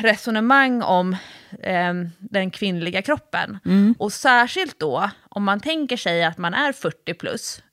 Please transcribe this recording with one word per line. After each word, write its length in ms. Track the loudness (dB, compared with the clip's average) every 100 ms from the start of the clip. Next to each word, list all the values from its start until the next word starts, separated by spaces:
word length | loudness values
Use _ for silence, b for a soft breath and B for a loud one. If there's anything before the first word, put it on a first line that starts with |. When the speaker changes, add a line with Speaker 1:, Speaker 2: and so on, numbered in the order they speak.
Speaker 1:
resonemang 800 | 0 0 -2 0 4 4 4 2
om, 340 | 2 2 2 -2 B B B -10
ehm, 480 | -4 0 0 -2 -6 -10
den 320 | -6 -4 -4
kvinnliga 520 | -4 -4 -2 -2 -4
kroppen. 560 | -2 -4 -4 -6 -6 -6
Speaker 2:
Mm. 300 | 2 4 6 4
Speaker 1:
Och 140 | -2
särskilt 680 | 0 4 4 4 0 -4 -4
då, 300 | -4 -2 -2 B _
om 160 | -4
man 160 | -2 -2
tänker 360 | -2 -4 -2 -4
sig 280 | -2 0
att 140 | 0 -2
man 160 | -4
är 180 | 0 -2
fyrtio 420 | -2 -6 -6 -10
plus, 480 | -8 -6 -8 -10 -14 _